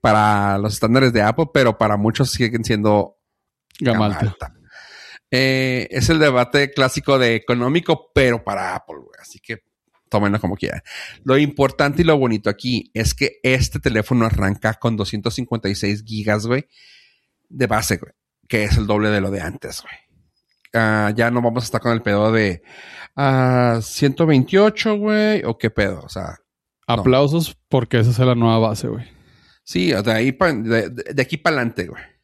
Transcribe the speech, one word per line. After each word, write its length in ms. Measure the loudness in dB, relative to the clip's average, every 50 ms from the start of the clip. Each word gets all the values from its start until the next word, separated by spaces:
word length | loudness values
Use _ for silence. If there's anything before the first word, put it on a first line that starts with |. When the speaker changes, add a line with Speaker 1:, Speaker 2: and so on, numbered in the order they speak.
Speaker 1:
para 560 | 4 4 4 6 4 4 4 2 2 0 0 0
los 140 | -2 -4 -2
estándares 360 | -2 0 2 4 4 4 4
de 100 | 4 4 2
Apple, 240 | 2 2 0 -4 0 _
pero 240 | 4 4 4 2
para 200 | 2 0 0 2
muchos 340 | 2 0 0 0 0 -2 -2
siguen 320 | 0 -2 -2 -2 -2 -4 -2
siendo 540 | -2 -2 2 2 4 4 4 2 -2 _ _ _ _ _ _ _ _ _ _ _ _ _ -4
Speaker 2:
Gama 280 | -2 0 2 2 0 0
Speaker 1:
gama 100 | 0 -2
Speaker 2:
alta. 260 | -4 -4 -4 _ -16
Speaker 1:
alta. 80 | -20 _ _ _ _ -20 -20 -20 -20 -20 -20 -20 -20 -20 -20 _ _
Eh, 560 | 0 0 2 2 0 0 0 -2 -2 -4 -6 -4
es 180 | -4 -2 0 2
el 100 | 2 4
debate 520 | 4 4 4 2 0 2 2 0 0 0
clásico 460 | 0 0 0 0 0 -4 0 2 2 4
de 160 | 4 2 2
económico, 760 | 0 0 -2 -2 0 0 0 0 0 0 0 -2 -2 -2 _ _
pero 300 | 2 2 2 2 0 -4
para 320 | -6 -6 -4 -6 -6 -8
Apple, 220 | -8 _ -14 -20
güey. 220 | -20 -20 _ -20 -20
Así 200 | -20 -20 -20 -20
que 240 | _ -16 -16 -16 _ _ _ _ _ _ _ _ _ _
tómenlo 300 | -2 0 0 0 -2 -2
como 160 | -4 -6 -6
quieran. 260 | -6 -8 -8 -8 -10 _ -16 -18 -16 -16 -18 -20 -10 _
Lo 120 | 0 2
importante 640 | 2 2 0 0 0 0 0 2 0 -2 0 2 0 2
y 20 |
lo 120 | 2 2
bonito 320 | 2 2 0 -2 -2 -2 -4
aquí 400 | -6 _ -6 -4 -4 -4 -6 _ _
es 200 | -4 -2 -2 -2
que 260 | -2 -4 -4 -4 _ 0
este 360 | 0 2 2 0 -2 -4 -2
teléfono 460 | -2 0 0 0 0 0 2 2 2
arranca 500 | 2 0 0 0 0 -2 0 -2 -4 -4
con 200 | _ -2 -2 -2
doscientos 380 | -2 -4 -6 -6 -6 -6 -4 -6
cincuenta 320 | -6 -6 -6 -6 -4 -4
y 80 | -4 -4
seis 280 | -2 -2 -4 -4 -4 -8
gigas, 420 | -10 -10 -6 -2 0 0 0 0
güey, 200 | -2 -2 -2 -4 _ _ _ _ -20 -20 _ _ _ _ _ _ _ _ _ _ _
de 180 | -4 -4 -2
base, 300 | 0 0 -2 0 -2 -4
güey, 160 | -4 -6 -16 _ _ _ _ _ _ _
que 160 | _ -4 -2 0
es 140 | 2 0
el 100 | 0 2
doble 220 | 0 0 0 2 2
de 100 | 0 0
lo 100 | -2 -2
de 100 | -4 -6
antes, 400 | -6 -8 -10 -12 -14 -14 -14 -14
güey. 120 | -16 -18 -20 -20 _ _ _ _ _ _ _ _ _ _ _ _ _ _ -2
Ah, 380 | 0 0 2 0 0 0 -2 0
ya 160 | 0 0 0
no 100 | 0 0
vamos 220 | -2 0 -2 -2 -6
a 20 |
estar 140 | -4 -6 -4
con 120 | -2 -2 -2
el 80 | -2
pedo 300 | 0 -2 0 2 2 2 2
de, 280 | 2 2 0 -2 -4 _ _ -20 -20 -20 -20 -20 -20 -20 -14 _
ah, 640 | -2 0 2 2 2 2 2 2 2 2 2 0 -2
ciento 440 | -4 -8 -4 0 0 0 2 2 2
veintiocho, 680 | 4 4 4 2 2 4 4 4 4 2 0 -4 -2 -2
güey, 440 | -2 -2 0 0 0 0 0 0 -2 -2
o 120 | -6 -6
qué 120 | _ -4 -4
pedo, 320 | 0 0 -2 -2 -2 -8
o 80 | -14 -12
sea, 300 | -12 -10 -10 -10 -12 _ _ _ _ _ _ _ _ _ _
no. 60 | -2 -2
Speaker 2:
Aplausos 640 | 0 2 2 4 4 2 2 0 -2 -4 -4 -10 _ _ _
porque 280 | -2 -2 0 0 0 2
esa 120 | 2 2
es 80 | 2 2
la 160 | 2 2 2
nueva 240 | 2 2 2 2 2
base, 280 | 0 0 -2 -6 -6 -8
güey. 160 | -8 -8 -12 -16 -20 _ _ _ _ _ _ _ _ _ _
Speaker 1:
Sí, 280 | -8 -4 -2 -2 0
de 200 | 0 0 0 0
ahí 200 | 0 0 0 -2 0
pa-, 180 | 0 0 0 0
de, 360 | -2 -2 0 0 0 0 -2
de, 240 | -8 -12 -12 -6 -4
de 80 | -4
aquí 140 | -4 -4 -6
pa'lante, 500 | -8 _ -4 -4 -2 -4 -4 -4 -6 -8
güey. 160 | -8 -10 -18 -20 _ _ _